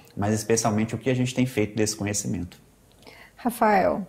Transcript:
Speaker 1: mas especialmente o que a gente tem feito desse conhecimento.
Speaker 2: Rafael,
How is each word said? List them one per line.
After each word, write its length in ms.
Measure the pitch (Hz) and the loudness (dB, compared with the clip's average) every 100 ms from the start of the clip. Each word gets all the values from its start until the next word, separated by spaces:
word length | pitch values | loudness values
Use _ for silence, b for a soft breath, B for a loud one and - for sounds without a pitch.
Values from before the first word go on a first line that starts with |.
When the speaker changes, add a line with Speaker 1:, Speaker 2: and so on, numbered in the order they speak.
| b - | b -4
Speaker 1:
mas 180 | 104 | -2
especialmente 600 | 110 - 113 117 107 113 | 0 2 2 2 0 0
o 40 | 113 | -2
que 120 | 135 | 0
a 60 | 123 | 0
gente 180 | 123 | 0
tem 140 | - 127 | 0 0
feito 280 | - 107 113 | 0 -2 0
desse 200 | 107 - | 0 0
conhecimento. 640 | 101 101 - 92 90 - _ _ _ _ B B B B | -4 -4 -4 -4 -6 -12 _ _ _ _ B B B B
Speaker 2:
Rafael, 720 | 247 - 220 196 180 - | -6 2 4 4 2 0